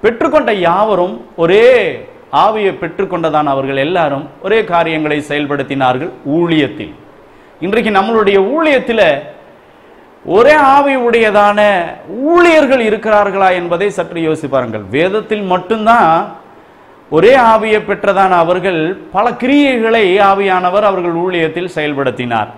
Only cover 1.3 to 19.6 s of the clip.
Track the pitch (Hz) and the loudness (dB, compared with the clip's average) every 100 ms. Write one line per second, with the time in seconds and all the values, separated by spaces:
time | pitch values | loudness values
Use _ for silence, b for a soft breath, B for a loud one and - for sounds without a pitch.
1.3 | - 165 196 240 247 185 120 - - - | -4 2 4 4 4 0 -6 -14 -20 -4
2.3 | 139 185 220 196 190 175 - 190 175 165 | 0 0 0 -4 -4 -10 -6 -6 -4 -2
3.3 | 151 147 135 135 139 139 180 156 139 147 | -2 -2 -2 -4 -4 -2 -2 -2 -4 -10
4.3 | - 190 220 220 170 165 160 151 151 147 | -12 -2 -2 0 -2 -2 -2 -2 -4 -4
5.3 | 143 143 143 135 139 131 127 170 - - | -6 -4 -4 -4 -2 0 0 -6 -10 -4
6.3 | 151 170 160 135 - 104 - - - B | -2 0 0 0 -4 -12 -14 -20 -20 B
7.3 | B B B 170 220 214 202 208 226 202 | B B B -4 -2 0 -2 0 0 2
8.3 | 196 190 294 320 269 - 226 180 139 - | 2 2 0 2 0 0 0 2 0 -6
9.3 | - - - B B B B B - - | -20 -20 -20 B B B B B -20 -2
10.3 | 180 262 302 277 277 277 269 240 233 220 | 2 4 4 4 4 2 0 0 2 2
11.3 | 208 208 208 208 196 165 - - 202 277 | 2 2 2 2 0 -4 -10 -14 -6 0
12.3 | 339 349 311 285 262 226 208 220 208 202 | 4 6 4 4 2 0 -2 0 2 2
13.3 | 190 190 185 175 170 202 196 170 170 160 | 2 0 0 -2 -2 -2 -4 -6 -4 -4
14.3 | 156 147 131 123 107 98 127 180 208 208 | -4 -2 -2 -2 -8 -6 -2 0 -2 -4
15.3 | 214 190 262 - 220 214 233 175 165 202 | -6 -2 -4 -2 -4 2 2 4 2 -2
16.3 | - - B B B B B - 151 196 | -12 -20 B B B B B -4 2 4
17.3 | 262 233 220 220 214 208 202 202 190 190 | 6 4 2 2 -2 -2 -4 0 2 2
18.3 | 175 165 185 185 170 156 190 - 185 233 | 2 2 0 -2 -2 -4 -6 -6 -2 -2
19.3 | 240 254 285 | -2 0 2